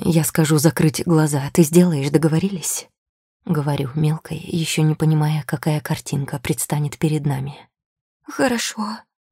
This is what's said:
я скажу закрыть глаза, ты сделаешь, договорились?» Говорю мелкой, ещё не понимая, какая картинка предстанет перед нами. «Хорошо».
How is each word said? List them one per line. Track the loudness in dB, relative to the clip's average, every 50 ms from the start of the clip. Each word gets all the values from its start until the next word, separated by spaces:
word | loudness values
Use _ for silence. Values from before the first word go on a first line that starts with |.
| 0
я | 2 2 2 2
скажу | 0 2 2 2 4 4 4
закрыть | 4 2 2 4 2 2 2 0 0
глаза, | 2 2 2 2 2 0 -2 -4 0
ты | 4 4 4
сделаешь, | 6 6 6 6 6 4 0 0 2
договорились?» | 2 2 2 2 2 2 0 -2 -4 -4 -6 -6 -8 -8 -10 _ _ _ _ _ _ _ _ _ _ _ -4
Говорю | -4 -2 -2 0 -2 -2 -2 -2 -4 -2
мелкой, | 0 0 0 0 -2 -6 -10 -12
ещё | -10 -8 -6 -4 -4 -2 -2 0 2 2
не | 2 2
понимая, | 2 2 2 2 2 2 0 0 -2 -2
какая | -4 -6 -4 -2 -2 -2 -2
картинка | -2 -4 -6 -6 -6 -6 -6 -6 -6 -6 -8 -8
предстанет | -4 -4 -4 -4 -4 -4 -2 -2 -2 -4 -4 -2
перед | -2 0 0 0 -2
нами. | -2 -2 -4 -6 -8 -12 -14 -20 _ _ _ _ _ _ _ _ _ _ _ _
«Хорошо». | -10 -4 -2 0 0 0 -2 -4 -6 -6 -8 -8 -8 -10 -14 -18 _ _ _ _ _